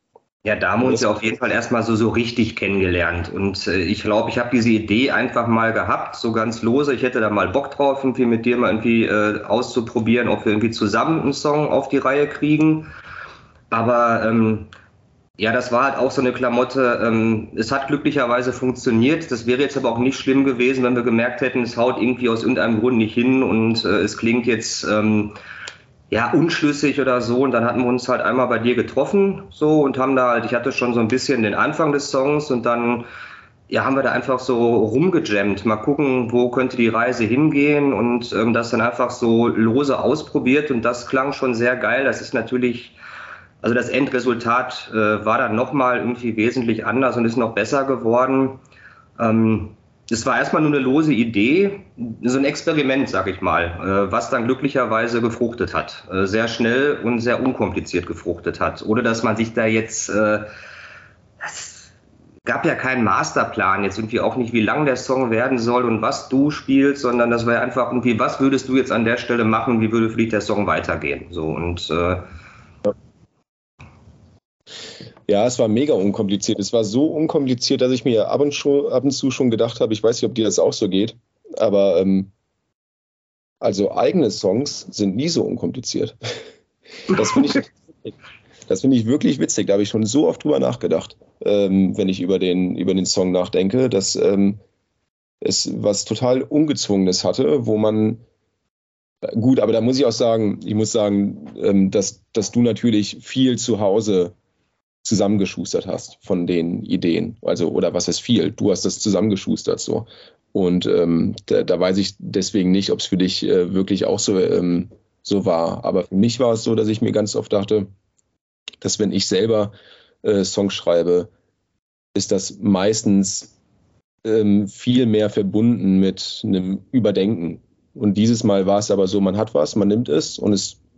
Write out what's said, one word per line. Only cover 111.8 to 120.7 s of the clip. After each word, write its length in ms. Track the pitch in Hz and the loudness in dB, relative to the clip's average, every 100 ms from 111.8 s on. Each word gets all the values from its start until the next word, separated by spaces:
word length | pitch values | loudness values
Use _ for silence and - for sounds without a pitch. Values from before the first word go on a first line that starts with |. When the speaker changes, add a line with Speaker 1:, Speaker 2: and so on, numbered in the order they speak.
Speaker 2:
weiß 180 | 90 95 | 2 0
ich 160 | 95 - | -2 -6
deswegen 520 | - 98 92 101 92 | -6 -4 -2 0 2
nicht, 200 | 95 98 | 2 2
ob's 160 | - - | -2 -2
für 100 | 92 | 0
dich, 280 | 92 - | 0 0
äh, 280 | 98 92 90 | 0 2 2
wirklich 300 | 95 98 95 - | -2 0 0 0
auch 120 | 107 | 0
so, 200 | - 95 | 0 2
ähm, 520 | 90 92 90 87 92 - _ _ | 2 2 0 0 -4 -14 _ _
so 220 | - 101 | -2 0
war. 400 | 92 82 82 92 | 2 0 0 -2
Aber 200 | - 92 | -2 -2
für 100 | - | 0
mich 260 | 95 117 117 | 0 0 2
war 140 | 120 | 0
es 100 | 113 | 0
so, 100 | 113 | 0
dass 140 | 110 107 | 0 0
ich 140 | 107 | 0
mir 100 | 110 | 0
ganz 240 | 104 104 - | 0 -2 -4
oft 160 | 101 | -2
dachte, 340 | 104 98 107 98 - _ _ _ _ _ _ - - | -2 0 0 -2 -10 _ _ _ _ _ _ -20 -8
dass 180 | - - | -6 -2
wenn 140 | 101 | 0
ich 140 | 98 - | 0 0
selber, 440 | 95 110 107 104 - - - _ _ | 0 2 0 0 -6 -20 -20 _ _
äh, 200 | - 101 | 0 0
Songs 280 | 95 - 101 | 0 0 -2